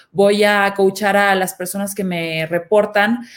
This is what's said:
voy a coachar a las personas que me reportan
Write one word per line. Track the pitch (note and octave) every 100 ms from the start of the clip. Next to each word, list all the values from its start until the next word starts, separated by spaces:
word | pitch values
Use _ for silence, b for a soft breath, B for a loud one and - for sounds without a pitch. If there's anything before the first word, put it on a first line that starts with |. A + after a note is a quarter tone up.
| B
voy | E3 G3+ G#3
a | G#3 G#3 G3 G3
coachar | F#3+ F#3+ G#3 G3
a | G3+
las | F#3+ F#3
personas | - F3+ G3 G3+ G3+
que |
me | F#3+ E3+ E3 D#3+ D#3+
reportan | F3 E3+ G#3+ G#3 G#3 G#3 A#3+ B